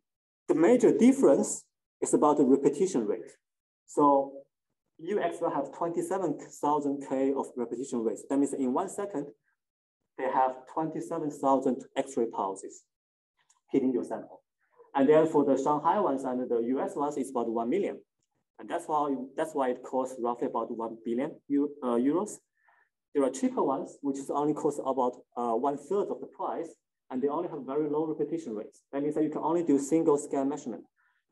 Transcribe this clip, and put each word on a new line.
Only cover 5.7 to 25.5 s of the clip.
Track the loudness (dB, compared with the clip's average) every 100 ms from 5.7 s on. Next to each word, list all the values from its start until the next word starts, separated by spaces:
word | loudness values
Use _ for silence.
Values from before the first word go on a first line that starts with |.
| -4
twenty-seven | -4 -2 -2 -2 -2 -4 -10 -4
thousand | 0 0 0 -4 -4
K | 0 0 0
of | -4 -6
repetition | -6 -6 -6 -2
rates. | -2 -4 -2
That | 0
means | 0
in | 0 -2
one | -2 -4
second, | -6 -8 -8 -10 -14 _ _ _ _ _ _ _ -6
they | -2
have | 2 0 -2 -8
twenty-seven | -4 -4 -4 -6 -6 -6
thousand | -2 2 2 2 -2 -4 -6
X-ray | -4 -2 -2
pulses | -2 -4 -6 -12 -18 _ _ _ _ _ _ _ _ _
hitting | 0 2
your | 0
sample. | -4 -8 -12 -20 _ _ _ _ -4 2
And | 6
then | 6 6
for | 4
the | 4 2
Shanghai | 2 2 2 2
ones | 2 0
and | -2 -4 0
the | 0
U | 0 -2
S | -2 -2
ones, | -4 -2
it's | -4
about | -2 -2
one | -2 0
million. | 0 -2 -6 _ _ _ _ _ -18
And | -8
that's | -6 -2
why, | -2 0 -4 -6 -6
that's | -4
why | -2 -2
it | -2
costs | -4 -4 -4 -2
roughly | -4 -2 -2
about | -4 -4 -6
one | -8 -8 -4
billion | -4 -4 -8 -2
Eu-, | 0 0 -2
uh, | -2 2
euros. | 2 0 -2 -8 _ _ _ _ _ _ _
There | 0
are | 0
cheaper | 0 -2 0
ones, | 0 -2 -6 -6
which | -4 -4
is | -4
only | -2 0 0
cost | -2 -2
about, | -2 0 0 -2 -12 -6
uh, | -2